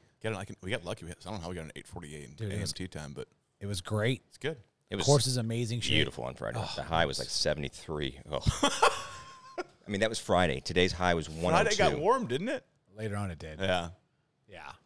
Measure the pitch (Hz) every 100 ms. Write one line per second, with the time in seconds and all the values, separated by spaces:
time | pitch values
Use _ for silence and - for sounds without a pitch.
0 | _ _ 113 101 101 101 92 123 92 107
1 | 82 87 87 104 85 87 78 - - 87
2 | 76 76 71 - 107 - 80 - 90 78
3 | 73 65 - _ _ _ 101 92 - 107
4 | 113 127 _ - 139 143 - _ _ 101
5 | - 143 117 123 113 117 113 117 - 78
6 | - - 62 64 57 62 - - 71 80
7 | 78 69 62 - 78 73 69 - - 76
8 | 69 - - 71 - - 277 - - -
9 | - - - - - - - _ - 98
10 | 110 113 - 90 87 67 - 87 90 90
11 | 90 85 78 80 87 175 220 202 165 139
12 | 175 262 175 156 220 285 - _ _ 104
13 | 107 101 98 78 78 78 95 90 85 92
14 | _ _ _ _ _ 87 71 -